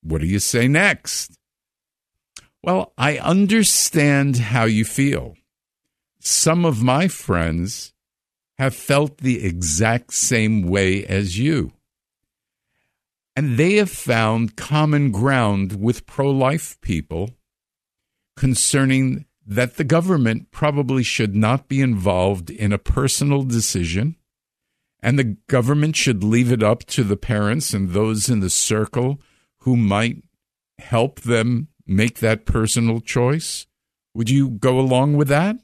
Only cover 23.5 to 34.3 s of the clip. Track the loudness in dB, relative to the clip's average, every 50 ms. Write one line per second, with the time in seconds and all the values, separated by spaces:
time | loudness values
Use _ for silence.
23.5 | -2 -2 -2 -2 -2 -2 -2 -2 -2 -2 -2 -4 -4 _ _ _ _ _ _ _
24.5 | _ _ _ _ _ _ _ _ _ _ -2 0 0 2 0 -2 -4 -8 _ _
25.5 | 0 0 2 2 2 2 2 0 0 0 0 0 0 0 0 2 2 2 2 2
26.5 | 2 2 2 2 0 0 -4 _ -2 -2 0 0 -2 -4 -2 -4 -2 -2 0 0
27.5 | -2 -2 -4 -4 -2 -2 -2 -2 0 0 0 0 0 -2 0 0 0 0 0 0
28.5 | -2 -2 -2 0 0 -2 -2 -2 -2 -2 -2 -2 -4 -6 -10 _ _ _ _ _
29.5 | _ _ _ 2 2 4 4 2 2 2 0 -2 -2 -6 -14 _ _ _ _ _
30.5 | _ _ _ _ _ _ -10 -2 0 0 0 0 -2 -8 -4 0 0 0 2 0
31.5 | 0 -2 -4 -6 _ _ _ -2 0 2 2 0 -2 -2 0 0 0 0 _ -2
32.5 | -2 0 0 0 0 0 0 0 0 -2 -4 -4 -2 0 0 0 0 -2 -4 -8
33.5 | -10 -12 -14 _ _ _ _ _ _ _ _ _ _ -6 -2 0